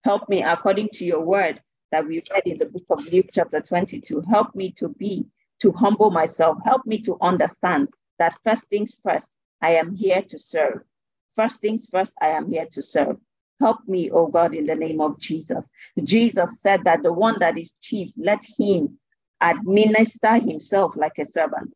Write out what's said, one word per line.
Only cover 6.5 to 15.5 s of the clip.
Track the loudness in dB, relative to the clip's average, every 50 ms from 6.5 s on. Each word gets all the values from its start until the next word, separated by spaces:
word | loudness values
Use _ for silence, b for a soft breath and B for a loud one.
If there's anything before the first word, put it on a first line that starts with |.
| 2 0 0
Help | 0 0 0 0
me | -4 -6 -4
to | -4 -6 -4 0
understand | 0 0 2 2 0 -2 -2 _ -4 -2 0 0 -2 -4 _ _ _ _ _ -2
that | -2 -2 -2 _
first | _ -2 -2 -2 -2 _
things | -4 -4 -4 -6 -10 _ _
first, | -2 -2 -2 -4 _ _ _ _ _ _ _
I | 2 2 4
am | 2 2 0 -6
here | -4 0 0 0 0
to | -2 -6 -18 -20
serve. | -18 -6 -2 0 0 0 -2 -6 -14 _ _ _ _ _ _ _ _ _ _
First | -2 -2 -2 -4 -4
things | -4 -4 -4 -4 -8 _
first, | -2 -2 -2 -2 _ -2
I | -2 0
am | 0 -2 -4 -4
here | -6 -6 -6 -8
to | -12 -14
serve." | -14 -4 -2 -2 0 0 -4 -8 _ _ _ _ _ _ _ _
Help | 0 0 0 0 _ -4
me, | -4 -4 -2 2
oh | 2 2 2 4
God, | 2 2 2 2 0
in | -4 -4
the | -4 -2
name | -4 -4 -4 -2 -2
of | -2 -4 -4 -8
Jesus. | -8 -8 -8 -8 -6 -8